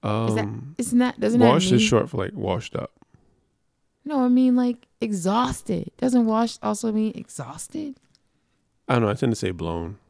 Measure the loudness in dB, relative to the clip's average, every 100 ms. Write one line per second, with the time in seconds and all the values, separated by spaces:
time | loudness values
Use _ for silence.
0 | -2 -2 -2 -2 -4 -8 -14 -8 0 2
1 | 2 0 0 6 6 6 4 2 4 2
2 | 2 -2 -4 -4 -4 -4 -4 -10 -10 _
3 | _ _ _ _ _ _ _ _ _ _
4 | -6 -2 2 4 4 4 2 -2 _ _
5 | -4 -2 0 0 0 -4 -6 -6 -6 _
6 | 0 2 2 0 -2 -4 -6 -4 -2 -2
7 | -2 -6 -14 -14 -14 -12 -12 -10 -10 -12
8 | _ _ _ _ _ _ _ _ 0 2
9 | 2 2 0 0 -4 -4 -4 -4 -8 -12
10 | _